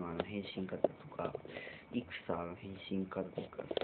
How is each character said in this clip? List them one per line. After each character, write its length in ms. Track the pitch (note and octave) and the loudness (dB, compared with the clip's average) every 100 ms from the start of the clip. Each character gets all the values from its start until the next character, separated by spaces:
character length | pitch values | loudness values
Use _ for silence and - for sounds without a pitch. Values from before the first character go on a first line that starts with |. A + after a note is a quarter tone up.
| E2+ | 2
の 100 | E2+ | 2
変 180 | F#2+ G#2 | 2 2
身 240 | F#2+ - F#2 | 0 0 2
方 100 | - | 2
と 120 | - - - - | 0 -2 -8 -2
か、 160 | - - - - - - - | -2 -2 -6 -6 -6 -8 -2
イ 100 | - | -2
ク 60 | - - - | -2 -6 0
サ 80 | |
ー 120 | E2+ F2 | 0 2
の 100 | F2 | -2
変 160 | G2 F#2+ - | -4 -6 2
身 160 | G2 F#2+ | 2 4
方 160 | F#2+ | 2
と 180 | F#2 - | 2 0
か、 220 | - - - - | -4 -4 2 4